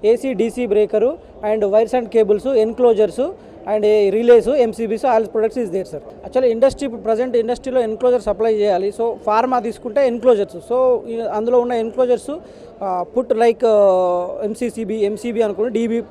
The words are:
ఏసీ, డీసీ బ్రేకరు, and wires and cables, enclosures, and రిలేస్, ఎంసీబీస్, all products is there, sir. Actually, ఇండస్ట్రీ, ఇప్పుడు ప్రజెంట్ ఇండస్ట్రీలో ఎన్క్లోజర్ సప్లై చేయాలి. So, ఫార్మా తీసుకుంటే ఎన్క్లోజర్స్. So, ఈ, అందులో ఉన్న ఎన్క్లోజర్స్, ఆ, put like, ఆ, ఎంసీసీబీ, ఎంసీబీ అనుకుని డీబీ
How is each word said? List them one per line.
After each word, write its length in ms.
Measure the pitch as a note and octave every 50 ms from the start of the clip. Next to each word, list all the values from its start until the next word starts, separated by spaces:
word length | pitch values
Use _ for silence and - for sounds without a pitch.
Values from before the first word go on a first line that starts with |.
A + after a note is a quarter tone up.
| -
ఏసీ, 280 | G#3 A#3 A3+ - C4+ B3
డీసీ 320 | F#3 A3+ A#3 G#3+ B3 B3
బ్రేకరు, 520 | G#3+ G3+ G#3+ G#3+ G3+ - G#3+ G#3+ B3+ D#4+ - - - - - - G#3
and 140 | G#3+ A3 G#3
wires 260 | G3 G3+ G#3+ A#3 G#3+ B3+ B3+
and 120 | A#3 G3 -
cables, 320 | A3+ G#3+ G3 G#3 G3+ -
enclosures, 800 | C4 C#4 A3 A3 A3+ A3+ - B3 A#3+ A3+ G3 G#3+ F#3+ - - C4 E4+ G4 - - - - - - - G#3
and 60 | G#3+ G#3 G#3 G#3+ G#3+ G3+ G3
రిలేస్, 400 | F#3+ A3 A#3 A#3+ A#3+ A#3 F#3+ G#3+
ఎంసీబీస్, 540 | C#4+ D4 A#3+ A3+ G#3+ - A3+ G#3 A3 G#3+ -
all 240 | C4+ A#3 A3 A3+
products 280 | G3 - A3 G#3+ A3+ A3
is 120 | B3+ A#3
there, 200 | G3 E3 F#3+ F3+
sir. 100 | - D#3+
Actually, 480 | C#3+ - - - - - - - B3+ C4
ఇండస్ట్రీ, 400 | B3 A3+ A3+ B3+ C4+ B3+ - C#4+
ఇప్పుడు 160 | C4+ A3+ G#3+
ప్రజెంట్ 360 | F#3 G#3+ A3+ G#3+ B3+ C4 A#3
ఇండస్ట్రీలో 440 | A#3 A3 A3+ B3 A#3 - C4 B3+ B3+
ఎన్క్లోజర్ 400 | A#3 A3 A3 A3 B3+ B3 B3 A#3+
సప్లై 340 | G3 A3 G3+ F#3+ A3 A3+ A3
చేయాలి. 380 | G#3+ G#3 G#3 F#3+ F3 F#3+ G3+ G3+ -
So, 140 | A#3 A#3 A3
ఫార్మా 440 | G#3 - G#3+ G#3 A3 A#3+ B3+ B3+ B3
తీసుకుంటే 480 | G3+ A#3 G#3 - - B3 G#3 C#4 C#4
ఎన్క్లోజర్స్. 480 | B3+ A#3 A#3+ G#3+ B3+ A#3+ G3+ G3+ G3 -
So, 520 | F3 D#3 - A#3+ B3+ C4 B3+ B3 A3+ -
ఈ, 120 | A#3 A3+ A3+
అందులో 400 | A#3 - - G#3+ A3 A#3 B3+ B3
ఉన్న 140 | A#3+ B3 B3
ఎన్క్లోజర్స్, 640 | A#3 A3 A3+ - B3 B3+ B3 B3 G#3+ - - D4 F4 - - - - - - - - G3+
ఆ, 220 | G3 F#3 F3+ F3 - -
put 120 | A#3+ B3 A#3
like, 340 | A3+ A3 A#3 A#3 A#3 A3+ B3
ఆ, 760 | A3+ G#3+ G#3 G3+ G3 F#3 F#3 F#3 F3+ F3 F3 F3+ F3+ - - E3
ఎంసీసీబీ, 520 | G3+ A3 - B3 A#3 - A3+ A3+ F#3 A3
ఎంసీబీ 460 | A3 G3+ G3+ G#3+ G3+ - A#3+ A3+ A3+
అనుకుని 280 | A3+ G#3 G3 F#3+ G#3+ B3
డీబీ 340 | G#3+ A3+ A#3 A3+ A3+ A#3 A3 -